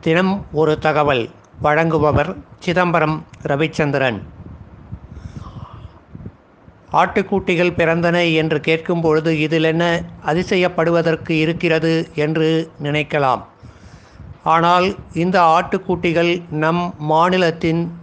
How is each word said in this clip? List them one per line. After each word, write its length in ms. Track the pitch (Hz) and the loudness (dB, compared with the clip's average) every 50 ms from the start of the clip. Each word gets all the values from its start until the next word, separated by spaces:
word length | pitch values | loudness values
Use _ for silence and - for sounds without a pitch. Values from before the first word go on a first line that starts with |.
தினம் 440 | - 165 160 170 185 190 190 202 - - | 2 2 2 2 2 2 0 -2 -6 -6
ஒரு 280 | - 147 160 156 156 147 | -2 0 2 2 2 2
தகவல். 500 | - 156 147 147 151 143 139 123 113 - - - - - - - - | 2 0 2 2 2 2 2 0 0 -4 -10 -20 -20 -20 -16 -4 0
வழங்குபவர் 720 | 147 151 156 165 165 156 160 147 151 139 139 147 165 190 - - _ - - | 2 2 2 2 2 2 2 2 2 2 2 0 -2 -4 -12 -14 _ -20 -10
சிதம்பரம் 640 | - - 170 180 180 175 165 170 156 156 156 156 165 - - - - | -4 -2 0 2 2 2 2 0 0 0 -2 -4 -6 -14 -20 -12 -4
ரவிச்சந்திரன். 760 | 151 143 139 160 156 160 - 160 143 139 139 131 127 117 95 - - - - - - - - - - - - - - - - - - - - - - - - - - - - - - - - - - - - - _ - - - - - - _ _ _ _ _ - - - - - | -2 0 0 0 -2 0 -2 -2 0 0 0 0 0 -2 -2 -8 -12 -18 -18 -18 -18 -18 -20 -20 -20 -20 -20 -18 -18 -18 -18 -18 -18 -20 -18 -18 -16 -16 -16 -16 -16 -16 -16 -18 -18 -20 -20 -20 -20 -20 -20 -20 _ -20 -18 -18 -18 -18 -20 _ _ _ _ _ -20 -20 -20 -16 -4
ஆட்டுக்குட்டிகள் 840 | - 151 175 185 - 214 190 190 208 190 185 - 185 165 180 175 170 | 0 0 0 2 0 -2 -2 -2 -2 -4 -2 0 0 2 0 0 2
பிறந்தன 600 | 170 170 160 165 170 170 170 170 175 175 170 160 | 0 0 0 2 0 0 0 2 2 2 2 2
என்று 260 | 156 156 160 156 147 | 2 0 0 -2 -2
கேட்கும் 420 | 147 - 160 160 165 - 180 165 | 0 0 -2 -2 0 -2 -2 0
பொழுது, 380 | 165 165 151 156 156 165 165 151 | 2 2 2 2 2 0 0 0
"இதில் 240 | 151 156 160 165 156 | 0 0 0 0 2
என்ன 200 | 160 160 165 170 170 170 170 170 - - - - | 2 2 2 0 0 0 -2 -4 -8 -14 -10 -4
அதிசயப்படுவதற்கு 1040 | - 151 170 180 - 214 180 180 180 180 - 165 170 170 170 160 170 160 156 - - | -2 -2 -2 0 0 0 2 2 0 0 0 0 2 2 2 2 0 0 -2 -2 -2
இருக்கிறது?" 800 | 165 156 156 156 165 - - 170 160 160 160 165 165 160 165 - - | 0 0 0 0 -2 -2 0 0 0 2 2 0 0 0 -2 -4 -4
என்று 560 | 147 147 151 160 160 160 160 160 160 165 160 - - 147 | -4 -2 -2 0 0 2 2 2 0 -2 -6 -10 -8 -6
நினைக்கலாம். 600 | 147 147 151 147 143 - 151 143 131 123 110 - - - _ - - - - - - - - - - - - - - - - - | -2 -2 -2 -2 0 -2 0 2 2 0 0 -4 -12 -20 _ -20 -20 -20 -20 -20 -20 -20 -20 -20 -20 -20 -20 -20 -20 -20 -8 0
ஆனால், 520 | 160 160 165 165 170 175 180 180 190 202 - - - - | 2 2 4 4 4 4 4 2 0 -2 -6 -12 -10 -6
இந்த 280 | 160 165 185 185 190 175 | -4 -2 0 2 4 4
ஆட்டுக்குட்டிகள் 1000 | 165 160 170 180 - - 190 190 - 185 170 165 175 160 165 170 170 170 175 170 170 | 6 4 4 2 0 -4 -6 -2 -2 -4 -2 0 0 0 2 2 2 0 -2 -4 -8
நம் 440 | 165 151 156 160 165 175 175 175 180 - | -4 -2 0 0 0 0 -2 -4 -8 -8
மாநிலத்தின் 840 | 151 151 156 160 165 180 185 185 180 165 165 165 170 165 160 165 170 170 170 - | -4 0 2 4 4 4 4 2 2 0 0 0 -2 -2 0 0 -2 -4 -8 -14